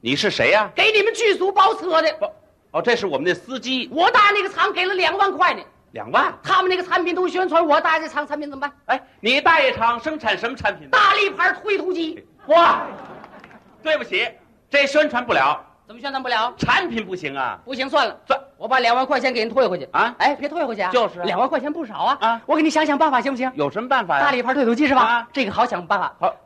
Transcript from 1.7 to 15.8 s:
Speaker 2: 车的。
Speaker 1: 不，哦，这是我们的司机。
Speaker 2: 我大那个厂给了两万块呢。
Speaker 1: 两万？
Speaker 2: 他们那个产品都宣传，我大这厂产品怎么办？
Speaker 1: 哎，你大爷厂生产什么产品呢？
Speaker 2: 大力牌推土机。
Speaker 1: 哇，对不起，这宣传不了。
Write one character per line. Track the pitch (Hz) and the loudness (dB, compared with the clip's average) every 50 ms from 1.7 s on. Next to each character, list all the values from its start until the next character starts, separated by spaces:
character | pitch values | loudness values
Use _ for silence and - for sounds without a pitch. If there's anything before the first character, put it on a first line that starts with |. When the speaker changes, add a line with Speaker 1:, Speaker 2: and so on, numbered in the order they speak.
| 440 | 4
Speaker 2:
车 | 427 - 370 320 320 | 0 -4 0 2 2
的。 | 320 320 - | 2 2 0
Speaker 1:
不， | - - - - - _ _ _ _ _ _ | -2 -6 -8 -8 -12 _ _ _ _ _ _
哦， | - 156 | -6 -2
这 | 165 226 233 | 0 2 0
是 | - 190 | 0 0
我 | 190 147 131 | -2 -2 -2
们 | 147 | 0
的 | 180 175 | 0 -2
司 | 170 - - 262 254 | -2 -4 -10 -12 -10
机。 | - 240 262 254 233 - 208 | -6 -4 -4 -4 -4 -4 -2
Speaker 2:
我 | 302 349 427 | 2 2 4
大 | 466 415 392 403 415 | 6 6 4 6 4
那 | 415 370 | 2 -2
个 | 381 | -4
厂 | - 339 339 403 - | -2 0 -2 0 0
给 | 349 359 | -2 -2
了 | 370 403 | -2 0
两 | 370 359 311 330 392 | 0 0 0 2 2
万 | 403 392 | 0 0
块 | - 285 359 349 262 | 2 2 0 0 0
呢。 | 202 165 - _ _ _ _ | -2 -10 -18 _ _ _ _
Speaker 1:
两 | - 113 101 110 | -14 -12 -10 -2
万？ | 151 233 277 330 - - - | 0 0 0 0 -4 -8 -4
Speaker 2:
他 | - 381 370 370 | 0 0 2 2
们 | 370 | 2
那 | 370 370 | 0 -2
个 | 359 | -2
产 | - 330 370 339 | -2 -2 -2 -2
品 | 349 349 | -2 -2
都 | 359 370 349 | -2 -2 -2
宣 | - 370 381 | -2 -2 -2
传， | 359 294 330 339 | 2 2 2 4
我 | 311 285 320 | 4 2 2
大 | 320 349 320 320 | 4 2 0 0
这 | 320 311 | -2 -4
厂 | - 285 294 | -6 -6 -6
产 | - 285 302 | -6 -6 -8
品 | 302 294 | -8 -10
怎 | 285 | -10
么 | 262 277 | -8 -10
办？ | 285 277 _ _ | -10 -10 _ _
Speaker 1:
哎， | - 240 262 - - _ _ | -4 -4 -4 -4 -12 _ _
你 | - 214 254 285 - | -2 0 0 2 4
大 | 349 330 320 | 4 4 4
爷 | 285 254 - | 4 2 0
厂 | - 226 233 233 226 | 0 0 0 0 -2
生 | - 311 311 302 | -4 -8 -8 -4
产 | - 220 202 180 | -4 -4 -4 -2
什 | 190 233 | -4 -6
么 | 269 | -8
产 | - - 208 196 156 | -4 -4 -6 -6 -6
品 | 151 139 | -6 0
呢？ | - | 2
Speaker 2:
大 | 440 415 392 392 | 4 4 4 4
力 | 415 415 392 | 2 0 -2
牌 | - - 349 370 - | 0 0 0 0 0
推 | - - 427 403 | -2 -4 -4 -2
土 | 370 294 370 330 | -2 -2 -4 -4
机。 | 330 330 311 - - - _ _ _ - | -4 -6 -6 -8 -12 -16 _ _ _ 0
Speaker 1:
哇， | - 302 339 339 294 - - - - - - - - - - - - - - - - - - _ _ _ _ - | 4 6 6 6 6 4 0 -2 -8 -12 -14 -16 -18 -18 -20 -20 -20 -20 -20 -20 -20 -20 -20 _ _ _ _ -2
对 | 311 311 294 | -2 -2 -2
不 | 240 | -2
起， | - 185 185 226 226 - - _ _ _ _ _ _ | -4 -2 -2 -2 -4 -6 -14 _ _ _ _ _ _
这 | - 285 285 | 0 2 2
宣 | 277 277 302 311 294 | 4 4 2 2 2
传 | - - 247 | 0 -4 -2
不 | 226 190 | 0 2
了。 | 147 135 139 151 - - - _ _ | 2 4 2 0 -2 -6 -18 _ _